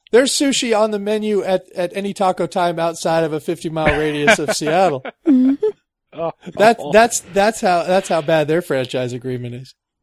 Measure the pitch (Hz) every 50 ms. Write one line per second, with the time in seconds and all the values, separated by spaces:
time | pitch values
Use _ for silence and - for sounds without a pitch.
0 | _ - - 233 277 254 - - 294 277 254 - 262 233 214 208 214 220 214 202
1 | 202 208 214 214 214 214 208 190 165 190 185 185 185 - - 185 175 175 208 196
2 | 196 202 - - 196 185 180 - 190 - - 196 175 175 170 165 165 165 165 -
3 | - 175 165 165 165 156 151 151 - - 170 165 - 165 156 160 156 151 147 147
4 | 156 156 147 147 147 143 214 180 151 - - - 156 151 156 185 196 175 143 127
5 | - 262 - _ - 339 269 254 254 262 277 - - 427 - _ _ _ _ _
6 | _ _ - 151 165 165 - _ - - - - 202 226 226 - - 147 180 214
7 | 233 233 - - - 190 170 196 196 220 220 - 226 190 180 170 151 170 185 196
8 | 190 - 180 160 151 151 165 160 151 143 156 175 170 - 147 131 127 123 - 127
9 | 127 123 123 120 120 131 127 123 123 120 117 120 131 - - _ _ _ _ _